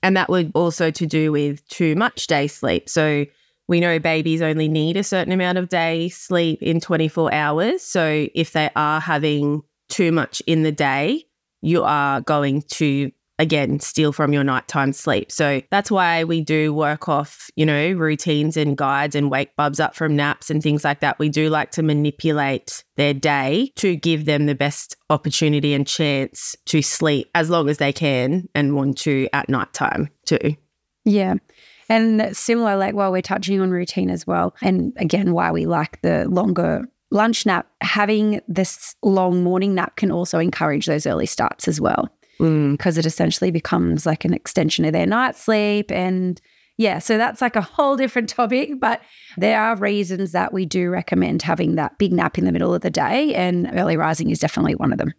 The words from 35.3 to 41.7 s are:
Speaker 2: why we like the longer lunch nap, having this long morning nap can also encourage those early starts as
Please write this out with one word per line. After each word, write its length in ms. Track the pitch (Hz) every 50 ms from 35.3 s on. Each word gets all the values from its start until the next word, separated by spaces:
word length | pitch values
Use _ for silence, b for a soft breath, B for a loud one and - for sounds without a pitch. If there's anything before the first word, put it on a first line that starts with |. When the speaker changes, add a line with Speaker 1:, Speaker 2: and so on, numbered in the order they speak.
Speaker 2:
why 180 | 175 170 180 165
we 140 | 165 165 160
like 340 | 160 170 165 151 - - - -
the 240 | 175 170 - - -
longer 580 | 180 180 180 208 180 175 170 165 160 - - 247 _ _ _ _
lunch 380 | - 202 214 226 233 - - 220
nap, 180 | 185 170 - _ _ _
having 600 | - 180 - 214 208 202 214 214 214 214 208 185 - -
this 480 | 180 175 190 - - - - - - _
long 420 | - 202 196 190 185 185 180 180 180
morning 300 | 175 185 185 190 202 196
nap 220 | 180 170 - _
can 160 | - - 190
also 260 | 160 170 180 - - 170
encourage 480 | 165 175 - - 165 151 147 143 -
those 220 | - 151 151 156 -
early 180 | - 78 -
starts 420 | - - - - - - _ -
as 140 | -